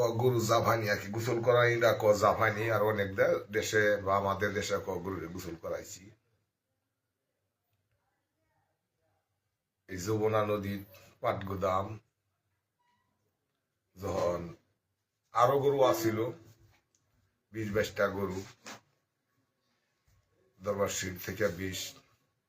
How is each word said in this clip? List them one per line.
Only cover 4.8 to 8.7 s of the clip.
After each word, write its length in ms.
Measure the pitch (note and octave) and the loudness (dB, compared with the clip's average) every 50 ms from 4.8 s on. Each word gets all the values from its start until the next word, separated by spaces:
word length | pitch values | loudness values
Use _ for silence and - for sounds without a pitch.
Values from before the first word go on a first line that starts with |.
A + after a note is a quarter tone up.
| - | -4
ক 40 | F#2+ F#2 F2 | -4 -6 -6
গরুরে 280 | E2+ G2 F#2+ E2 D#2+ E2 | -6 -6 -6 -6 -8 -10
গোসল 280 | F2+ F#2 F2+ E2+ E2 | -10 -10 -10 -10 -12
করাইছি। 560 | D#2+ - F2+ D#2+ - - - - - F#2+ G#2+ - _ _ _ _ _ _ _ _ _ _ _ _ _ _ _ _ _ _ _ _ _ _ _ _ _ _ _ _ _ _ _ _ _ _ _ _ _ _ _ _ _ _ _ _ _ _ _ _ _ _ _ | -10 -10 -8 -8 -8 -10 -12 -18 -20 -20 -20 -20 _ _ _ _ _ _ _ _ _ _ _ _ _ _ _ _ _ _ _ _ _ _ _ _ _ _ _ _ _ _ _ _ _ _ _ _ _ _ _ _ _ _ _ _ _ _ _ _ _ _ _